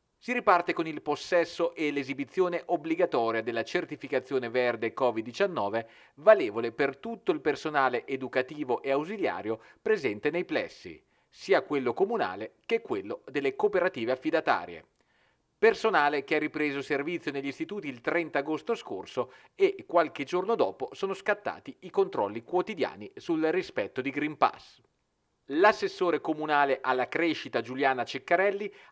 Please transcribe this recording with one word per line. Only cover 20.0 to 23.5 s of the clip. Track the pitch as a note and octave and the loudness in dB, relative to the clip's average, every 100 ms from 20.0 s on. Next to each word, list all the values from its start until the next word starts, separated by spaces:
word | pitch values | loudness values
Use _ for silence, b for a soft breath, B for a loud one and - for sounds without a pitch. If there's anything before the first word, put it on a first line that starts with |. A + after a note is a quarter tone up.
| D#3 - | 2 -2
giorno | C3+ F3+ F#3+ | -4 -2 -2
dopo | A3+ G2+ - - | 2 0 0 -8
sono | - G3 F#3+ | -6 -6 -4
scattati | - G3+ - D#2 - - | -2 -2 -2 -8 -12 -16
i | F3+ | -4
controlli | - F#3+ - G2+ A2 | 0 0 0 -2 -4
quotidiani | - F3+ F3 F3 A#2+ F#2+ G#2 - | -4 -2 -2 0 -2 -2 -14 -12
sul | - D#3+ | -4 0
rispetto | D#3 | 2